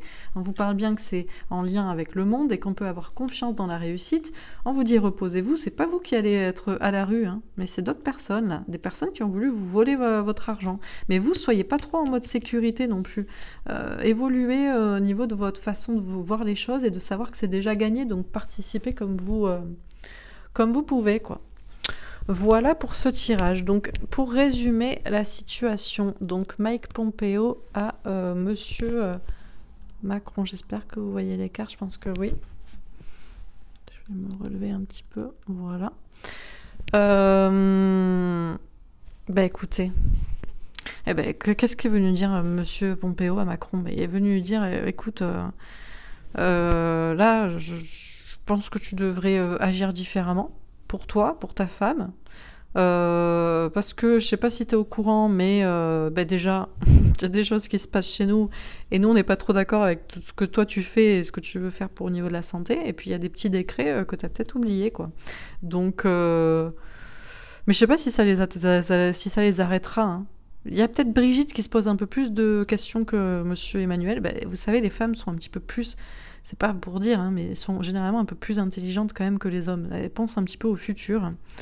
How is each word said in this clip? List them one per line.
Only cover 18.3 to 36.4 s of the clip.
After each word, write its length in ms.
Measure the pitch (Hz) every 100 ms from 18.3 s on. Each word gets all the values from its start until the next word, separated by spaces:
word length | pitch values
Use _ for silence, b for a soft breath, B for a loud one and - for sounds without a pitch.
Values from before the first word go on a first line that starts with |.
| 214 - - - 220 -
comme 240 | - 196 185
vous, 280 | 185 214 196
euh, 140 | 175 170 170 - B B B B B B
comme 180 | - 226
vous 120 | 254
pouvez, 360 | 302 262 208 220
quoi. 220 | - - - - B B B B B B -
Voilà 460 | 180 214 220 262 320
pour 200 | 262 -
ce 140 | 262
tirage. 560 | 247 - 208 180 185 180
Donc, 260 | 202 - - -
pour 220 | - 254
résumer 680 | 240 277 247 240 226 247 - -
la 200 | 208 208
situation, 920 | - - - 240 208 - - 202 196
donc 360 | 180 180 190 -
Mike 280 | 214 240 -
Pompeo 680 | - 220 - 202 202 233 247 -
à, 220 | 202 208 - 226
euh, 280 | 190 180 180
monsieur, 680 | 185 208 - - 233 233
euh, 140 | 196 180 B B B B B B - -
Macron. 440 | 196 202 202 - 190
J'espère 420 | 185 - 214 -
que 140 | 214
vous 100 | 208
voyez 240 | 196 190 185
les 140 | 185
cartes, 220 | - 214
je 60 | -
pense 200 | 196 -
que 120 | - 92
oui. 140 | - - - - - - - b b b b b b b b - -
Je 220 | - -
vais 60 | 190
me 240 | 190 196
relever 280 | 202 196 202
un 100 | 196
petit 220 | 196 - -
peu, 220 | 214 233 - -
voilà. 440 | 180 180 180 196 - - B B B